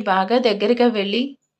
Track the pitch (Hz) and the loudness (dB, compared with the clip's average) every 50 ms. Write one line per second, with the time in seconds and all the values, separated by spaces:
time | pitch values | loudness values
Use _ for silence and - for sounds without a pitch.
0 | 208 208 185 190 190 190 233 254 247 226 202 196 208 214 247 247 247 240 220 208 | -2 0 0 0 2 0 0 2 2 0 0 0 0 0 2 2 2 2 2 0
1 | 196 202 202 233 269 285 277 _ _ _ _ | -4 -2 -2 -4 -4 -6 -8 _ _ _ _